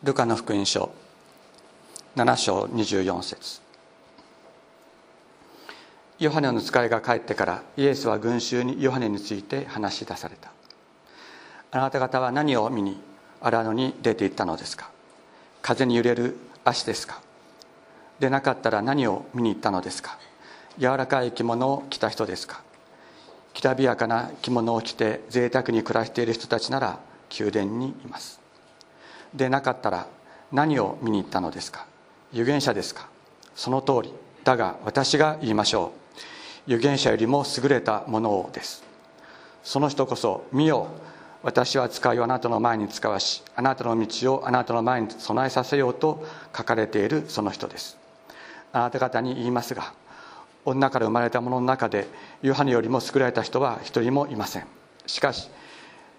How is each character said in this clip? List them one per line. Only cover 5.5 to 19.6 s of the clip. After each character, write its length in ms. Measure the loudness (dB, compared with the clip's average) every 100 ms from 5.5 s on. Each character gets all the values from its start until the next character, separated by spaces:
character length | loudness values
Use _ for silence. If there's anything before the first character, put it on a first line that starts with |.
| -20 -20 -20 -20 -20 -20 -2
ヨ 120 | 0
ハ 100 | 4
ネ 100 | 2
の 120 | 2
使 220 | 2 2 4
い 20 |
が 140 | 0
帰 100 | 2
っ 80 | 0
て 140 | 0
か 100 | -2
ら、 180 | 0 -2 -6 0
イ 80 |
エ 100 | 2
ス 140 | 2 0
は 100 | 0
群 220 | 0 0
衆 220 | 0 -2
に 200 | 0 0
ヨ 100 | 0
ハ 60 | 2
ネ 120 | -2
に 100 | -2
つ 140 | -6
い 80 | -8
て 240 | -6 -6 -6
話 300 | -4 -4 -4
し 100 | -8
出 100 | -10
さ 140 | -10
れ 60 | -14
た。 160 | -20 -20 -20 -20 _ _ -20 -20 -20 -20 -20 -20 -6
「あ 100 | 0
な 100 | 0
た 80 | 0
方 200 | 0 2
は 140 | 0
何 240 | 2 2 4
を 140 | 2
見 100 | 0
に 180 | -2 -4 -14 -20 -20 -4
荒 200 | 0 2
野 120 | 2
に 200 | 0 0 0
出 140 | 0
て 100 | 2
行 80 | 0
っ 20 |
た 120 | 0 -2
の 100 | -2
で 80 |
す 100 | -6
か？ 140 | -12 -14 -20 -20 -20 -20 -20 -20 -10
風 240 | -2 2
に 120 | 4 4
揺 60 |
れ 120 | 4
る 240 | 2 0 -4 -14 -2
足 200 | 0 0
で 100 | -4
す 120 | -6 -8
か？ 140 | -14 -16 -20 -20 -20 -20 -20 -20 -20 -20 -2
で 120 | 2
な 100 | 2
か 120 | 2
っ 40 | 2
た 140 | 2
ら 100 | 2
何 260 | 2 2 2
を 200 | 0 -4
見 80 | 0
に 80 | 0
行 80 |
っ 20 | 2